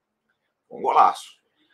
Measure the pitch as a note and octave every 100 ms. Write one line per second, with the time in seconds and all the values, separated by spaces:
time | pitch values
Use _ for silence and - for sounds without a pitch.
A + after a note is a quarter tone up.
0 | _ _ _ _ _ _ _ - A2 -
1 | G2 - - - _ _ _